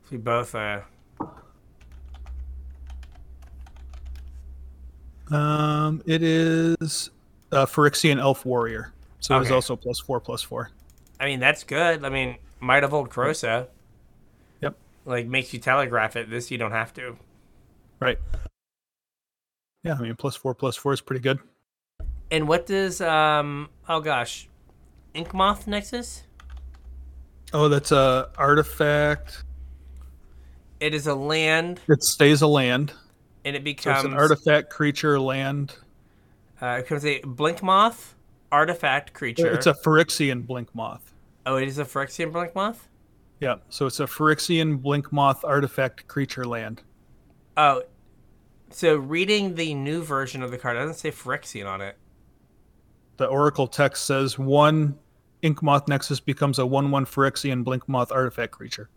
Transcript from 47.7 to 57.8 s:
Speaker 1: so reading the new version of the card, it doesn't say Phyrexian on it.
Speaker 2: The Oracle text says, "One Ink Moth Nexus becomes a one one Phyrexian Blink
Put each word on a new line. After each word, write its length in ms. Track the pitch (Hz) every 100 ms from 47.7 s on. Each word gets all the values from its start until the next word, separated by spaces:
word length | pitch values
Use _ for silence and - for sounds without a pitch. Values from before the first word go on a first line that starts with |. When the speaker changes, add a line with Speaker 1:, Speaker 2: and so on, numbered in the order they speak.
| 131 127 _ _ _ _ _ _ _ _
Speaker 1:
so 260 | - 170 151
reading 580 | 135 165 190 208 196
the 200 | 165 165
new 280 | 143 139 160
version 400 | 156 139 131 135
of 80 | 127
the 80 | 123
card, 180 | 127 120
it 40 |
doesn't 140 | 147 160
say 140 | 156
Phyrexian 560 | - 127 143 - 107 98
on 140 | 95
it. 160 | 98 - _ _ _ _ _ _ _ _ _ _ _ _
Speaker 2:
The 100 | 127
Oracle 400 | 135 147 143 131
text 360 | - 139 -
says, 340 | - 135 135 -
"One 600 | 135 143 151 156 147 139 _ _ _ _
Ink 200 | 160 143
Moth 240 | 151 143 143
Nexus 300 | 139 - 139
becomes 380 | - 139 143 135
a 80 | 127
one 240 | 135 143
one 140 | 139 131
Phyrexian 560 | - 135 - 143 127
Blink 240 | 120 131